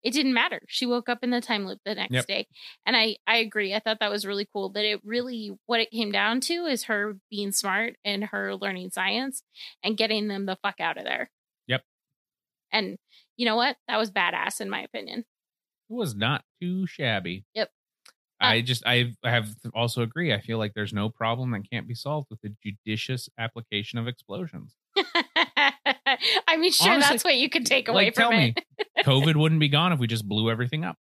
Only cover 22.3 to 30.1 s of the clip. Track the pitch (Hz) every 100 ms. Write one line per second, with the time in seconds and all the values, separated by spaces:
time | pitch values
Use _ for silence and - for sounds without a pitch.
22.3 | 110 107 107 107 101 - 107 - 127 -
23.3 | - 113 - 113 104 107 120 113 123 _
24.3 | 98 175 175 - _ _ - 370 339 -
25.3 | - - - 285 277 - 262 - 254 440
26.3 | 427 - 330 349 - - 330 285 247 370
27.3 | 269 277 330 233 269 - 190 196 - 233
28.3 | 226 135 113 - - 415 - - 135 147
29.3 | 151 160 160 147 147 175 156 117